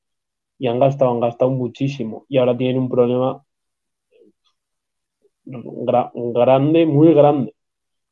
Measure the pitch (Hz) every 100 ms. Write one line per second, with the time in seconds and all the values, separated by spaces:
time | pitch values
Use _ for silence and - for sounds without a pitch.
0 | _ _ _ _ _ - 131 120 135 139
1 | 131 120 120 - 131 131 123 120 139 139
2 | 113 107 - 135 123 120 127 127 127 123
3 | 120 123 127 - _ _ _ _ _ _
4 | _ _ _ _ _ _ _ _ _ _
5 | _ _ _ _ - 127 - - 120 120
6 | 123 - 120 120 120 131 139 160 165 143
7 | 160 147 143 147 120 - _ _ _ _
8 | _